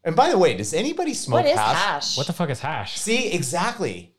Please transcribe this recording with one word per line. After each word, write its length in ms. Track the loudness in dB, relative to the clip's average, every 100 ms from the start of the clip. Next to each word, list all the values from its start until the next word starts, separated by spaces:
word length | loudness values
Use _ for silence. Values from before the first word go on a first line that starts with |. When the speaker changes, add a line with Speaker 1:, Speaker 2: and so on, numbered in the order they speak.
Speaker 1:
and 120 | 2 4
by 140 | 4
the 80 | 6
way, 160 | 4
does 200 | 2 -2
anybody 400 | -2 -2 -2 -4
smoke 280 | -4 0 2
Speaker 2:
What 20 | 4
is 120 | 2
Speaker 1:
hash? 180 | 2 2
Speaker 2:
hash? 400 | 0 -2 -4 -4
Speaker 3:
What 100 | -4
the 60 |
fuck 180 | -4 -4
is 100 | -4
hash? 380 | -6 -6 -6 -6
Speaker 1:
See, 340 | -2 0 0
exactly. 800 | -2 -2 -2 -2 -2 -6 -6 -14